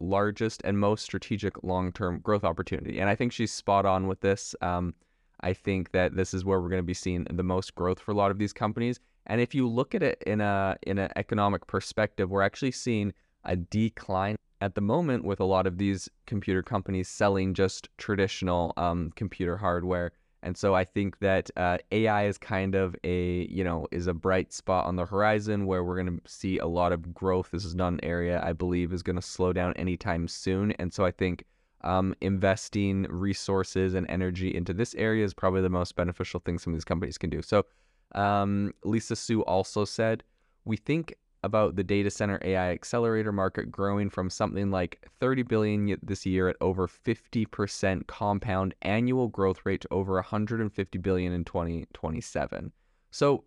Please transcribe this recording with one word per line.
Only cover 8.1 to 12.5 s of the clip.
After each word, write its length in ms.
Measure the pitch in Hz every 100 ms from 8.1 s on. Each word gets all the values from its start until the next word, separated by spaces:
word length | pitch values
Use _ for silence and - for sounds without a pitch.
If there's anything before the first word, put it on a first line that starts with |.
a 20 |
lot 160 | 104 101
of 80 | 98
these 140 | 104
companies. 480 | - 107 110 120 123 _ _ -
And 140 | 113
if 160 | 120 143
you 100 | 123
look 260 | 117 143 220
at 60 |
it 180 | 151 -
in 160 | - 107
a, 360 | 104 98 98 -
in 160 | - 98
an 120 | 95 -
economic 500 | 101 107 101 98 -
perspective, 640 | 101 - - 107 - 92
we're 120 | 98
actually 280 | 98